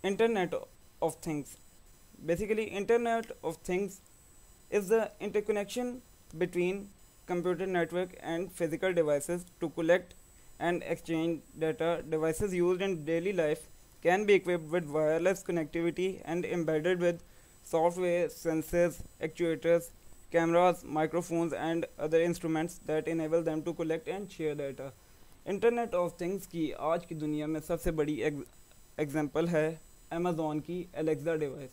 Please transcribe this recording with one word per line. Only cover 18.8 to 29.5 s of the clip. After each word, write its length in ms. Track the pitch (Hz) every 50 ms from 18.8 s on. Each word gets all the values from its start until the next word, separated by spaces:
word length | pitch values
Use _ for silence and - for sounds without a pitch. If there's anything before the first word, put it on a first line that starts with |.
| 175 170 - - - - - -
actuators, 680 | - 156 - - 175 165 160 - - 165 170 170 165 - - - - - - - - -
cameras, 520 | - 170 165 165 170 175 180 180 175 175 -
microphones 720 | - 151 156 156 156 156 170 175 - 165 165 170 165 143
and 320 | 90 135 160 165 170 - - - -
other 240 | - 156 160 165 165
instruments 560 | 175 170 - - 160 160 156 160 175 - - -
that 200 | - 156 156 156
enable 360 | 160 165 165 160 156 160 170 165
them 180 | 160 156 156
to 120 | 151 170 165
collect 340 | - 170 160 160 165 160
and 240 | 147 175 196 208 -
share 240 | - - 160 156 147
data। 360 | 147 143 139 131 117 131 139 - - - - - - - - - - -
Internet 480 | - 190 196 226 233 240 240 233 220 -
of 240 | 180 175 170 175
Things 300 | - 175 175 196 190 185
की 240 | - - 165 156 143 - - 139 156
आज 160 | 165 175 175
की 100 | - 170
दुनिया 320 | 156 151 151 151 151 151
में 120 | 151 160 156 151 -
सबसे 220 | 175 165 - 180
बड़ी 280 | 165 160 147 143 151 117
एग-, 220 | 110 156 147 139 - - - - - - - - - - - -
example 480 | 151 143 135 156 151 143 - 151 165
है 320 | 170